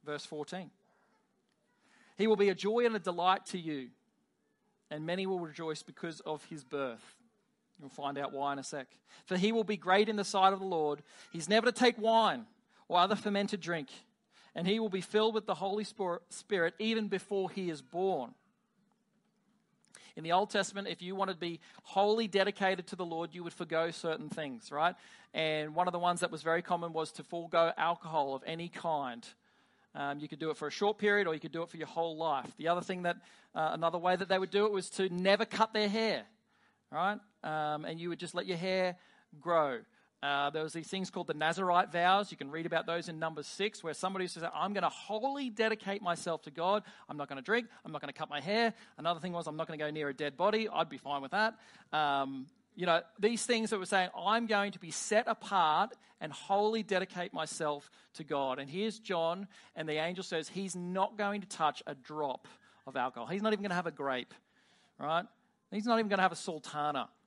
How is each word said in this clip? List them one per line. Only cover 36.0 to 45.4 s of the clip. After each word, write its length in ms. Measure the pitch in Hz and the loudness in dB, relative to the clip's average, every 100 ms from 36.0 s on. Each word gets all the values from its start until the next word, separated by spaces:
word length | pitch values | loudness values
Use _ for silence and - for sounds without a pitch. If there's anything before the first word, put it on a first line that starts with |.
| 226 151 104 _ _ _ _ _ _ | 0 0 -4 _ _ _ _ _ _
right? 300 | 147 185 208 _ _ | -2 0 -2 _ _
Um, 420 | - 156 151 151 165 | -6 -2 -2 -2 -4
and 140 | 165 | -6
you 100 | 170 | -6
would 100 | 165 | -6
just 140 | 170 | -6
let 140 | 175 185 | -6 -4
your 100 | 180 | -4
hair 400 | 185 190 185 175 - _ _ 151 | 0 2 0 -2 -14 _ _ -10
grow. 460 | 151 170 147 120 - _ _ _ | 2 4 4 0 -8 _ _ _
Uh, 260 | 139 139 143 | -2 0 0
there 140 | 156 | -2
was 100 | 156 | -4
these 140 | 170 151 | -6 -6
things 240 | 190 185 | -6 -4
called 160 | - 175 | -6 -4
the 60 | |
Nazarite 580 | 151 156 165 185 175 185 | 0 0 0 4 4 4
vows. 400 | 170 175 190 202 | 2 4 4 2
You 60 | - | -6
can 120 | 139 | -8
read 160 | 156 165 | -6 -2
about 220 | 165 - | -2 0
those 200 | 170 170 | -4 -4
in 120 | 160 | -4
Numbers 260 | 160 156 143 | -4 -6 -10
six, 380 | - 202 - | -4 -4 -4
where 100 | 165 | -8
somebody 340 | 147 190 190 185 | -4 -4 -2 -4
says, 160 | 175 165 | -4 -6
"I'm 200 | - 180 | -2 -2
gonna 160 | 202 170 | 2 0
wholly 600 | - - 214 254 277 | -2 -6 -2 -2 -2